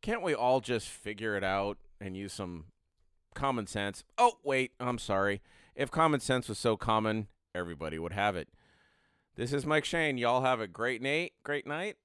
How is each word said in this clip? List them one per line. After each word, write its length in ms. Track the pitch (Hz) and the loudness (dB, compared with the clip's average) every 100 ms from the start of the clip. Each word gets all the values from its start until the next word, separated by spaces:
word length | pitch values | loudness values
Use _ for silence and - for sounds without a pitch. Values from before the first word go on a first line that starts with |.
Can't 200 | - 233 | -2 -2
we 120 | 180 | 0
all 260 | 135 123 131 | 2 4 4
just 280 | 123 120 - | 4 -2 -2
figure 480 | - 104 107 110 101 | -10 -8 -4 -2 0
it 80 | |
out 340 | 95 98 101 101 - - | 2 2 0 -4 -12 -12
and 160 | 98 95 | -8 -6
use 160 | 98 | -8
some 400 | - 92 87 80 _ _ _ _ _ _ | -6 -6 -8 -12 _ _ _ _ _ _
common 320 | - 139 123 101 | -4 0 0 -2
sense? 380 | 107 101 95 - - | -2 -4 -4 -12 4
Oh, 200 | 247 - | 4 4
wait, 300 | 143 131 131 _ | 0 2 0 _
I'm 180 | 123 117 | -4 -4
sorry. 420 | - 98 98 98 - - - | 0 2 2 0 -6 -20 -20
If 160 | - 131 | -6 -4
common 300 | 160 160 139 | 4 4 4
sense 280 | - 127 - | 2 0 0
was 100 | 104 | -2
so 180 | 120 110 | 0 2
common, 520 | - 110 110 110 101 _ _ | 2 2 4 0 -4 _ _
everybody 440 | 87 87 80 80 80 | -8 -6 -6 -6 -6
would 140 | 82 | -6
have 240 | 101 104 90 | 0 2 0
it. 120 | 76 _ _ _ _ _ _ _ _ - | -8 _ _ _ _ _ _ _ _ -8
This 160 | 120 | -4
is 120 | 143 | -2
Mike 200 | 135 156 | 2 0
Shane. 340 | 143 170 156 131 | 2 0 0 2
Y'all 240 | 120 127 | 2 4
have 180 | 131 123 | 4 0
a 60 | 104 | -2
great 340 | 87 117 120 | -4 -4 -2
night, 340 | 131 151 175 _ | -2 -2 -2 _
great 240 | - 147 - | -6 -6 -4
night 300 | 147 196 214 | -6 -6 -10